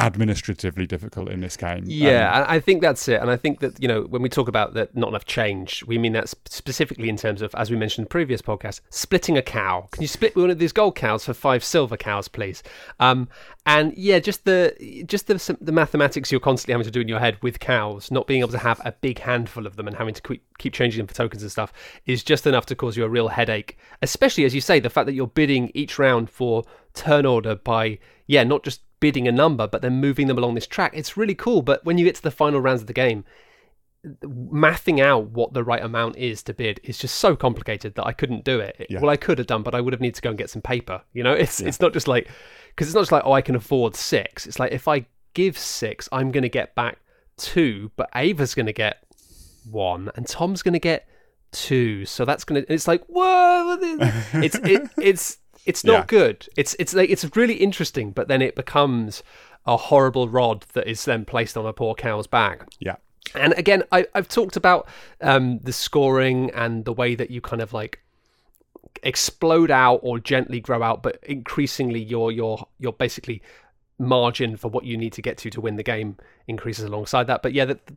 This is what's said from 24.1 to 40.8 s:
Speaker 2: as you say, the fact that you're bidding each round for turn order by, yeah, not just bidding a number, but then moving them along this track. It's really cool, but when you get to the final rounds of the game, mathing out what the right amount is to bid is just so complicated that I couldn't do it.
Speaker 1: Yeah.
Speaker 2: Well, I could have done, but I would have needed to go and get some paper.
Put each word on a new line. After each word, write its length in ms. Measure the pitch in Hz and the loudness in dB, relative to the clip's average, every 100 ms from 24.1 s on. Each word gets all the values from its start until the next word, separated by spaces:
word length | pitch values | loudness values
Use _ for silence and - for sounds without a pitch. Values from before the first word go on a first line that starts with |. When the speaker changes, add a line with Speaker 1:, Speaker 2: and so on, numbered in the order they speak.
| - 269 - 135 | 2 2 4 2
Speaker 2:
as 80 | |
you 80 | 135 | 2
say, 180 | - 160 | 2 2
the 80 | 120 | 4
fact 160 | - | 0
that 80 | 127 | 0
you're 140 | 135 123 | -2 -2
bidding 440 | - 147 135 123 | 2 2 2 0
each 240 | - 147 - | -4 -6 2
round 320 | 135 120 117 | 4 4 0
for 340 | - 123 113 - - _ | -4 -2 0 -4 -12 _
turn 320 | - 160 147 139 | -6 2 4 6
order 280 | 120 110 | 2 0
by, 440 | 104 - 113 110 104 - _ - | -4 -2 0 0 -4 -14 _ 2
yeah, 180 | 139 | 4
not 180 | 120 147 | 6 2
just 180 | 147 - - _ | -2 -10 -14 _
bidding 260 | 151 135 123 | 2 2 2
a 60 | |
number, 340 | 123 160 131 107 | 4 4 4 -2
but 160 | 113 | -2
then 120 | 123 | -2
moving 340 | 127 143 135 135 | 0 0 2 0
them 100 | 123 | 2
along 160 | 120 | 0
this 120 | 117 - | -2 -4
track. 260 | - 175 | -2 -2
It's 220 | 156 - - | -4 -8 -2
really 180 | 220 | -2
cool, 260 | 190 240 214 | -2 0 2
but 240 | 131 139 | 2 0
when 140 | 170 175 | 2 4
you 60 | |
get 100 | 175 | 4
to 80 | - | 2
the 80 | 156 | -2
final 300 | - 147 143 | 0 2 2
rounds 200 | 131 127 | 2 0
of 40 | 110 | -2
the 60 | |
game, 320 | 123 127 107 98 _ _ _ _ _ _ _ 151 131 | 0 0 0 -6 _ _ _ _ _ _ _ -18 -14
mathing 760 | 139 120 123 151 156 - - 147 | -12 -12 -6 2 2 2 2 4
out 300 | 139 131 107 | 4 4 0
what 220 | 117 117 | -2 -2
the 100 | 123 | -2
right 180 | 120 117 | -2 -2
amount 340 | 113 117 117 - | -2 -2 -4 -4
is 260 | 123 107 | -6 -6
to 100 | - | -10
bid 260 | 104 113 101 | -6 -6 -6
is 140 | - 120 | -10 -8
just 180 | 131 - | -8 2
so 200 | 208 147 | 2 4
complicated 580 | 127 110 - 104 110 | 0 -2 -6 -8 -8
that 120 | 101 101 | -6 -6
I 60 | |
couldn't 320 | 123 131 110 | -4 -4 -4
do 160 | 120 123 | -2 -2
it. 260 | 101 - - | -4 -10 -10
Speaker 1:
Yeah. 100 | 98 | 0
Speaker 2:
Well, 100 | 147 | 2
I 60 | 147 | 2
could 220 | - 127 | 2 -2
have 80 | 117 | 0
done, 160 | 113 | -4
but 100 | 110 | -2
I 60 | 120 | -2
would 120 | 123 | -2
have 80 | 120 | -2
needed 160 | 123 - | -4 -4
to 60 | |
go 60 | 123 | -6
and 80 | 107 | -6
get 120 | - | -8
some 120 | 113 | -10
paper. 400 | 110 123 | -6 -6